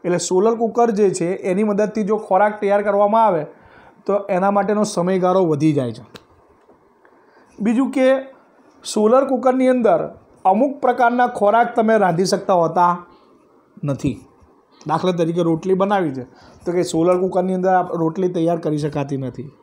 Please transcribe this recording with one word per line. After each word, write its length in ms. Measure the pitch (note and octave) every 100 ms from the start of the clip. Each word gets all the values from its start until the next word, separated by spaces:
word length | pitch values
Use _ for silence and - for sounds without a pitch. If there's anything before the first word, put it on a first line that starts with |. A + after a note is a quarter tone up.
એટલે 140 | - F3
સોલર 360 | - F#3 A3 A3+
કુકર 320 | A#3 A#3+ A#3+
જે 180 | G3+ G3+
છે, 180 | E3+ E3+ F#3+
એની 220 | G3 F#3
મદદથી 400 | G#3+ G3+ G#3+ A3
જો 120 | G3 G#3+
ખોરાક 420 | - F#3 G#3 G#3
તૈયાર 220 | G3+ G3+
કરવામાં 440 | G3+ G3+ G#3 A3+ A3
આવે 160 | E3+ D3+ - - - - _
તો 100 | - G3 G3
એના 220 | F#3 G3
માટેનો 340 | G3+ G3 G#3+
સમયગાળો 580 | G#3 F#3 F3 F#3+ F3+ F#3 F3
વધી 260 | D3 D#3
જાય 200 | C#3 B2
છે. 120 | A2 - - _ _ _ _ _ _ _ _ _ _ _ _ _ -
બીજું 320 | G#3+ A#3 B3+
કે 160 | C#4 C4 C4 - - _ _ _ _
સોલર 380 | - G#3+ G#3+ B3+ C#4
કુકરની 420 | B3+ B3+ C4 B3+
અંદર 320 | B3+ A3 E3 D3 - _ _
અમુક 280 | F#3+ G3+ C#4 C#4
પ્રકારના 480 | B3 B3+ A#3 A#3+ B3
ખોરાક 460 | B3 G3+ A3+ A#3
તમે 240 | A#3+ A3 A3
રાંધી 320 | F#3 E3 F#3
શકતા 260 | G3 - F#3
હોતા 300 | D#3+ F3 F3 F3 - _ _ _ _ _ _ -
નથી. 340 | C#3+ C3 C#3+ A2+ - _ _ _ _ _
દાખલા 360 | D3+ D#3+ F#3 F3
તરીકે 240 | E3 E3+
રોટલી 320 | E3 D#3+ F#3
બનાવી 400 | F#3 G3 G3+ E3
છે, 100 | C3 A#2+ - - -
તો 80 | -
કે 100 | F3
સોલર 320 | E3+ E3 F3 F3+
કુકરની 340 | F#3 F#3 F#3
અંદર 200 | F#3 F#3
આપ-, 200 | F#3 F3
રોટલી 340 | E3+ D#3+ E3 F3+
તૈયાર 320 | F3 E3 E3+
કરી 180 | E3 D3+
શકાતી 400 | D3+ D3 C#3 C3+
નથી. 320 | C3 B2 C#3 _